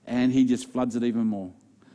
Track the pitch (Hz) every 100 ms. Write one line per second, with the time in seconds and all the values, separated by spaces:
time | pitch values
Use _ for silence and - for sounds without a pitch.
0 | - 120 127 131 127 123 - 127 123 117
1 | 120 117 110 104 92 - _ _ -